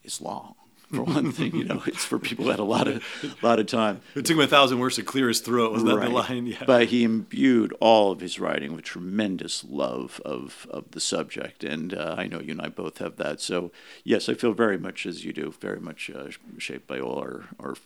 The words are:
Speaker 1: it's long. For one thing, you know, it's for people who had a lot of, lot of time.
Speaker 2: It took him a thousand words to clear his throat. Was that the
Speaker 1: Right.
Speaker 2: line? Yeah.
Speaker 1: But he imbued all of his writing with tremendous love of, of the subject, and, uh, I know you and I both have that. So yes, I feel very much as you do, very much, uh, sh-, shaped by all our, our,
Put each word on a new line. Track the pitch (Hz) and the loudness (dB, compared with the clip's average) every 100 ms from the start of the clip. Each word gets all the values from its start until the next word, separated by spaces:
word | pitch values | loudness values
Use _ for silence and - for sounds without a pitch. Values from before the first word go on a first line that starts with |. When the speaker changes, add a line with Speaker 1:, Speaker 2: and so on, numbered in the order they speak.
Speaker 1:
it's | - - | -14 -10
long. | - - - - _ _ - | -8 -10 -12 -20 _ _ -8
For | - | -6
one | 175 143 120 | -2 0 0
thing, | - 147 | -2 -4
you | 113 | -2
know, | 95 - - | -4 -4 -4
it's | - | -4
for | - 131 | -2 -4
people | - 120 120 | -4 -2 0
who | |
had | - | 0
a | |
lot | 104 - - | 0 2 0
of, | 113 - - - - | -2 -6 -10 -10 0
lot | 117 113 | 4 4
of | 104 | 2
time. | 117 107 92 - 139 | 2 0 -2 -8 -4
Speaker 2:
It | |
took | 127 160 | 2 4
him | |
a | 135 | 6
thousand | 147 123 123 | 8 6 4
words | 127 120 | 0 -2
to | |
clear | - 135 123 | -2 0 2
his | 113 | 2
throat. | 117 120 113 | 2 2 2
Was | 110 | 2
that | 110 | 4
the | 104 | 4
Speaker 1:
Right. | 120 | 2
Speaker 2:
line? | 120 117 123 120 | 0 0 -4 -6
Yeah. | 101 123 | -2 6
Speaker 1:
But | 123 110 | 6 6
he | 120 | 6
imbued | 117 113 - - 135 120 104 - | 4 2 -2 2 6 6 4 4
all | 110 110 101 | 8 8 8
of | 76 | 2
his | 87 - | -6 -4
writing | 85 73 73 | -2 -2 -4
with | 80 | -8
tremendous | - - 90 104 104 90 92 - | -10 -8 -4 -2 0 -2 -6 -8
love | - 69 64 64 60 - | -6 -4 -2 -4 -8 -10
of, | 71 64 71 - - | -8 -8 -8 -16 -14
of | - - | -12 -12
the | 82 | -6
subject, | - 87 78 - - - | -4 -2 -4 -8 -12 -10
and, | 69 78 87 | -8 -6 -6
uh, | 95 82 85 | -6 -6 -4
I | 101 | -6
know | 82 | -6
you | - | -8
and | - | -8
I | 78 | -8
both | 92 92 - | -8 -10 -8
have | 90 - | -10 -6
that. | 73 76 | -6 -6
So | - 90 87 - - - | -4 -4 -4 -12 -20 -8
yes, | - 107 - | 0 2 2
I | |
feel | 120 120 | 0 0
very | 104 113 95 | 2 2 2
much | 92 - 98 | -4 -8 -10
as | 82 | -8
you | 85 | -10
do, | 80 73 - | -8 -8 -8
very | 95 98 | -8 -8
much, | 87 - - | -10 -12 -12
uh, | 67 71 | -12 -14
sh-, | - - - | -16 -18 -14
shaped | - 65 - | -12 -12 -10
by | 65 | -8
all | 62 67 | -6 -6
our, | 64 64 - - | -8 -10 -14 -14
our, | 69 67 | -12 -12